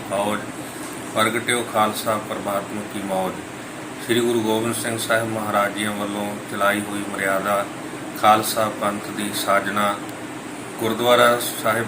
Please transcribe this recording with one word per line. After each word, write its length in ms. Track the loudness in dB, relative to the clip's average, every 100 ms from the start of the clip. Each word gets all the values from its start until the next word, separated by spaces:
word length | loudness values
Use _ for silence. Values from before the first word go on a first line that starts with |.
| -4
ਫੌਜ, 300 | -2 0 -2 -6 -10 -10 -10 -10 -10 -4 0
ਪ੍ਰਗਟਿਓ 480 | 2 2 0 -2 0
ਖਾਲਸਾ 440 | 2 2 0 -2 -2 -2
ਪਰਮਾਤਮਾ 520 | -4 -2 -2 -4 -8 -6
ਕੀ 80 | -6 -2
ਮੌਜ। 280 | -2 -2 -4 -10 -12 -12 -12 -12 -10 0
ਸ੍ਰੀ 140 | 2
ਗੁਰੂ 220 | 4 2
ਗੋਬਿੰਦ 340 | 2 2 0 -2
ਸਿੰਘ 220 | -2 -4
ਸਾਹਿਬ 320 | 2 2 2
ਮਹਾਰਾਜ 440 | -2 0 2 2
ਜੀਆਂ 180 | 0 -2
ਵੱਲੋਂ 340 | -2 -2 -2 -4 -6 -6
ਚਲਾਈ 300 | 0 2 2
ਹੋਈ 220 | -2 -6 -4
ਮਰਿਆਦਾ 520 | -2 0 2 2 0 0 -8 -10 -10 -10 2
ਖਾਲਸਾ 480 | 6 6 4 0 0 0
ਪੰਥ 280 | -2 -2 -6 -4
ਦੀ 140 | -4 -2
ਸਾਜਨਾ 580 | 2 2 2 0 0 0 -6 -10 -12 -12 -12 -12 -10 -4
ਗੁਰਦੁਆਰਾ 600 | -2 2 6 8 8 6 0 0
ਸਾਹਿਬ 240 | 2 2